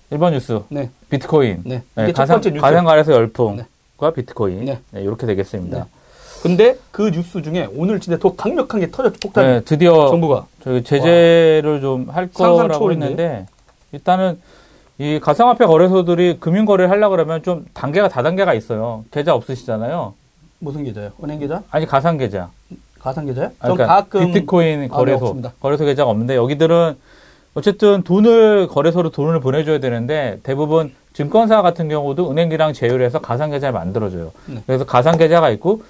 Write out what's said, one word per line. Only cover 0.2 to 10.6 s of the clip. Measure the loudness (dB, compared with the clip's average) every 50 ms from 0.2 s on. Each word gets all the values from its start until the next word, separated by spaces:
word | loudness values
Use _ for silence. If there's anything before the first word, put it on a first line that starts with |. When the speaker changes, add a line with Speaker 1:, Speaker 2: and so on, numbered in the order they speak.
| 0 0 0
Speaker 1:
뉴스. | -2 -4 -4 -6 -6 -6 -8
Speaker 2:
네. | -10 -10 -10 -10 -12 _ _ _
Speaker 1:
비트코인. | -6 -6 -4 0 2 2 2 2 -2 -6 -8
Speaker 2:
네. | -10 -10 -10 -10 _ _
Speaker 1:
네, | -2 -2
Speaker 2:
이게 | -2 0
첫 | 0 2
Speaker 1:
가상-, | 2 2
Speaker 2:
번째 | 2 2 -2
뉴스. | -2 2 2
Speaker 1:
가상거래소 | 4 4 4 4 4 4 4 4 4 4
열풍과 | 4 2 2 0 -2 -2 -2 -2 -6 -12 -16 _ _ _ _ _ _
Speaker 2:
네. | -4 -4 -2
Speaker 1:
비트코인. | -4 -10 -10 -6 -4 -4 -4 -4 -6 -8
Speaker 2:
네. | -8 -8 -10 -12 _
Speaker 1:
네, | -14 -8 -6
이렇게 | -6 -6 -4 -4
되겠습니다. | -4 -2 -4 -4 -6 -8 -12 -10 -8 -10 -10
Speaker 2:
네. | -10 -12 _ _ _ _ _ _ -20 -20 -20 -6 -2
근데 | -2 2 4 4 4 4 0 -8 _
그 | -6 -4 -2 -2 -2
뉴스 | -4 -6 -8 -8 -10
중에 | -8 -6 -6 -6 -6 -6 -6
오늘 | -6 -4 -2 -4 -4
진짜 | -4 -6 -6 0
더 | 0 -2 -2
강력한 | -2 -6 -4 -4 -4 -4 -4 -4 -4
게 | -4 -6
터졌죠. | -6 -4 -4 -4 -4 -4
폭탄이. | -12 -4 0 2 2
Speaker 1:
네, | 4 2 0
드디어 | 0 -2 0 2 4 6 6 6 6 4
Speaker 2:
정부가. | 4 2 2 0 0 -2 -2 -10 _ _